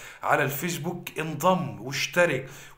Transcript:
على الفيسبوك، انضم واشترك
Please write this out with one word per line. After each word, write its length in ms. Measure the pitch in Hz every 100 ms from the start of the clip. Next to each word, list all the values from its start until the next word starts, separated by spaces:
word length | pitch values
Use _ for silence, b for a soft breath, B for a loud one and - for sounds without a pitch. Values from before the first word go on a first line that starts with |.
| B B
على 200 | 98 147
الفيسبوك، 680 | 135 - 175 143 160 180 - -
انضم 640 | 160 139 180 185 131 101
واشترك 680 | 120 135 - 175 175 135 - B B